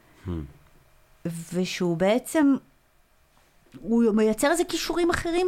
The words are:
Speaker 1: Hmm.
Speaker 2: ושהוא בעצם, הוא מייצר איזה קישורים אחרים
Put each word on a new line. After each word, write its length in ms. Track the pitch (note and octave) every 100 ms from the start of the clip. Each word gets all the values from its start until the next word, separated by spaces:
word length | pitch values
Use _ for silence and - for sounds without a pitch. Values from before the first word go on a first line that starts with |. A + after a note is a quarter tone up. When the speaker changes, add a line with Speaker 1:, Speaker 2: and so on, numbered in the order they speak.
| _ _ -
Speaker 1:
Hmm. 40 | E2+ C#2+ - _ _ _ _ _ _ F3 E3 E3
Speaker 2:
ושהוא 440 | E3+ F3+ - F3+ E3
בעצם, 580 | F#3+ E4+ - D#4+ C#4 C4 - _ _ _ _ _ _ _ _ _ _ -
הוא 300 | A3+ A#3 A#3
מייצר 380 | G#3+ G#3+ A3 D4
איזה 120 | E4+
קישורים 460 | F4 E4 - E4 F4
אחרים 380 | E4+ E4+ E4+